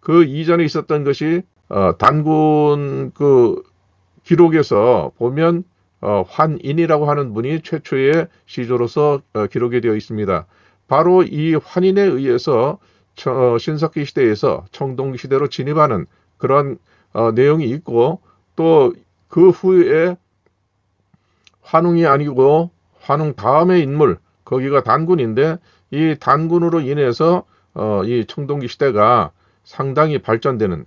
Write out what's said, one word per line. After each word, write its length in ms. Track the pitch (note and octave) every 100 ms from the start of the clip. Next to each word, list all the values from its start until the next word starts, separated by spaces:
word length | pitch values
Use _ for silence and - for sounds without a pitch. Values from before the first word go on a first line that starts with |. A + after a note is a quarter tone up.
그 220 | - E3
이전에 400 | D#3 C#3+ D#3+ E3+ D#3+
있었던 380 | D#3+ D3 D3+
것이, 380 | C#3 C3+ D3+ E3+ - _ _
어, 300 | - F#2+ -
단군 1120 | A2+ D3 D3+ D#3 D#3 D3+ D3 D3 C#3+ C3+ C3+ -
그 480 | C#3+ C3+ A#2 - - _ _ _ _ _
기록에서 880 | - E3 E3+ D#3+ C3+ G2+ A#2 A2+ C#2+ _
보면, 460 | A#2+ C#3 E3 E3+ F3+ _ _ _
어, 240 | - G2+ F2+
환인이라고 840 | - D#3 D3 C3 D#3 E3 D3+ D3
하는 240 | D3 C3+
분이 280 | G#2+ B2 D#3
최초의 640 | - D#3+ - C3+ C3+ D#3+ E3 _ _
시조로서, 800 | - A#2+ B2 A#2+ - D3 C#3 _
어, 140 | A2 G#2
기록이 340 | C3 A#2+ B2
되어 140 | A#2 G#2+
있습니다. 500 | - A2 G2+ F2 D#2 _ _ _ _
바로 360 | C3+ E3+ F#3
이 320 | F3+ D3 D#3+ D#3
환인에 460 | - - F#3 F#3+
의해서 760 | G3 C3 C#3 B2 C#3 B2 C3 F#3 _ _ _ -
처-, 160 | - B2+ B2
어, 40 | A#2
신석기 480 | - D#3 D#3 D#3+ C#3+
시대에서 600 | - B2 G#2 C#3 C2+ F2
청동기 460 | - C#3 B2+ C3+ B2+
시대로 300 | C3 C3+ C#3+
진입하는 580 | - C3+ D3+ D3+ G#2 - _ _ _
그런, 400 | B2+ C#3 C#3 - _ _ _
어, 180 | - A2+
내용이 360 | A2+ C#3 D#3 C#3
있고 520 | C#3 - A#2 B2+ F3+ _ _ _ -
또 380 | E3 D#3+ B2+ - _ _ _
그 220 | - F#3
후에 680 | F3 F#3+ F#3 E3+ D#3 F3 F3+ _ _ _ _ _ _ _ _ _ _ _ _ _ _
환웅이 460 | _ D#3+ F3 E3+ E3
아니고 640 | C#3 D3 B2+ C3+ D3+ E3+ _ _ _
환웅 360 | - C#3+ D#3 -
다음의 480 | A2 C#3+ F3+ F3+
인물, 340 | C#3 D3 C#3+ E2 _ _
거기가 380 | - C3+ C3+ C#3
단군인데 800 | - C3 D#3+ F3+ A#2+ A2 D3+ E3 _ _ _
이 240 | C#3+ D#3+ D3
단군으로 600 | - C#3 D#3+ E3+ E3+ E3
인해서, 640 | C3 D3 C3+ A#2 D#3+ F3 - _ _
어, 280 | - G#2+ G2+ G2+
이 200 | B2 G#2+
청동기 400 | - C#3 C#3+ B2
시대가 640 | - C#3+ G#2 G#2+ A#2+ D#2+ _ _ _
상당히 560 | _ - C#3 C3+ D#3 C#3+
발전되는 680 | - A2+ C#3+ B2 G#2 E2